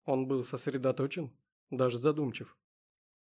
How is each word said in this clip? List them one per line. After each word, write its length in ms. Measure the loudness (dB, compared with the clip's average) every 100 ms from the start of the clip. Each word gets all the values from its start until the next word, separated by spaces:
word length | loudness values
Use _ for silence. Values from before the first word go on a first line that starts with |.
Он 240 | -2 0 2
был 160 | 0
сосредоточен, 920 | -2 -4 -2 0 0 2 -2 -2 -8 -10 _ _ -6
даже 280 | 0 2 4
задумчив. 580 | 2 2 -2 -4 -12 -18 _ _ _ _ _ _ _